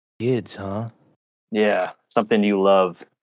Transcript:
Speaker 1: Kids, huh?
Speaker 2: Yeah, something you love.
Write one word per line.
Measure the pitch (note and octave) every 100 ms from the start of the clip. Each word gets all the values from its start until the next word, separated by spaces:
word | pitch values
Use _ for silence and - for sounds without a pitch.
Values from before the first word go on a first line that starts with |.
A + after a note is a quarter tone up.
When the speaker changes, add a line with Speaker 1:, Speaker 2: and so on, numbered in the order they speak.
| _ -
Speaker 1:
Kids, | A#2 B2 - -
huh? | G2 G2+ A#2 - _ _ _ _ -
Speaker 2:
Yeah, | G#2+ G#2 F#2+ F2+ - _
something | - G#2+ A2+
you | G#2 G2+
love. | G2 G2 F#2 E2+ - _